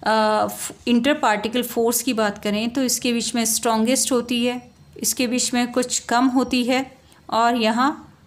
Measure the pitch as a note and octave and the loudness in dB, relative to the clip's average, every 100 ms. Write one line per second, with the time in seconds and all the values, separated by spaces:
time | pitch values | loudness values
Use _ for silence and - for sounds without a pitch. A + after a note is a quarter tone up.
0 | - A3 G#3+ G#3+ G#3 - - - - A#3+ | 2 2 2 2 0 -4 -12 -10 0 2
1 | A#3+ D4 B3 G#3 A3 A#3+ A#3+ - A#3 A#3 | 2 2 2 0 -2 -4 -4 0 0 0
2 | - A3+ G#3+ G3+ G#3 G#3 A#3 A#3+ C4 - | -2 0 -2 -2 -4 -2 -2 -2 -2 0
3 | B3 A#3 A3+ A#3+ A3+ - A#3+ A3 A3 C4 | 0 -2 -2 -2 0 0 0 2 2 2
4 | - B3 A#3+ A#3+ A#3+ B3 - - - - | 2 0 0 -2 -2 -4 -10 -20 -20 -6
5 | - - B3 B3 - B3 A#3+ A#3+ B3 - | -6 -2 0 0 0 -2 0 0 -2 -4
6 | - A#3+ C4 B3+ B3 B3+ A#3+ B3+ C4 - | 0 2 4 2 2 0 2 0 -2 -10
7 | - - - A3 A#3 D4+ G#3+ A3 C4 D#4 | -20 -20 -4 2 2 2 2 2 0 -2
8 | - - | -12 -20